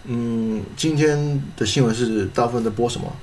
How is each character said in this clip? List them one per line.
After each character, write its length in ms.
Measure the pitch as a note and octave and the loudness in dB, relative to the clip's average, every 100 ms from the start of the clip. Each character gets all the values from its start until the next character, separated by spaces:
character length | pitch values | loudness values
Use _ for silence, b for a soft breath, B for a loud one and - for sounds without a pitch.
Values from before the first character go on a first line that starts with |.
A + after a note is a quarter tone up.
嗯， 600 | - A#2+ A#2 A2+ A2 A2 G2 - | -4 -4 -2 0 0 -2 -6 -2
今 200 | D#3+ D3 | 0 4
天 460 | D3+ D3 D3 C#3 C#3 - | 4 4 0 -2 -4 -4
的 80 | A2 | 0
新 180 | D3 | 2
闻 100 | A#2+ | 2
是 300 | A2 A#2 A2 G2 | 2 0 0 0
大 200 | - A#2+ | 0 0
部 80 | |
分 100 | A#2+ | 0
在 60 | A2+ | -2
播 180 | G#2 A#2+ | 0 -2
什 100 | - | -2
么 160 | F#2 - | -8 -10